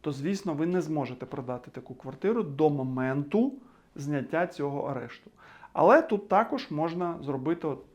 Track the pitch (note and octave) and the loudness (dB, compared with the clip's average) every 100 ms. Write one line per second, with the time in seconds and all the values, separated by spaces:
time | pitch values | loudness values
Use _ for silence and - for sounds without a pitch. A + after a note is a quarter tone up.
0 | D#3 C3+ D3 G3 F#3 D3 E3 F3+ D#3 D#3 | -4 -4 -4 -4 -4 -2 0 0 0 -2
1 | B2 B2 B2+ C#3 B2+ B2 - - - B2+ | -4 -8 -10 -8 -6 -8 -10 -16 -16 -14
2 | C3 C#3 G3 A#3 F3 C#3 D#3 C#3+ C3 B2+ | -14 -4 -2 0 -2 2 2 4 -2 0
3 | C3 C#3 C#3+ G#3 C4+ - - _ _ - | 0 0 2 2 2 -2 -18 _ _ -10
4 | C#3+ C#3+ A#2 D#3+ F3+ - C#3+ C#3+ - C3 | -4 -4 -2 -2 -2 -2 -4 -4 -4 -6
5 | A#2+ - - _ - - - - E3 C#4+ | -8 -14 -20 _ -20 -20 -8 4 8 8
6 | D#4+ G3+ - G3+ A3+ - - D3+ E3 E3+ | 6 -2 2 2 2 -4 -4 -2 -2 -2
7 | F3 E3 C#3 C#3 C3+ E3+ D#3+ C3+ - | -4 -4 -6 -4 -2 -2 -4 -6 -10